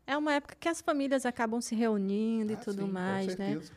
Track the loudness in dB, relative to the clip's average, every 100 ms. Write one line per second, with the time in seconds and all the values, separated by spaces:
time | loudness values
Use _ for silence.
0 | -4 0 2 0 -2 -4 -2 0 0 0
1 | 2 2 0 0 -2 -2 -2 2 2 2
2 | 2 2 2 0 0 -2 -4 -2 -2 0
3 | 0 0 -2 -2 -2 -2 -6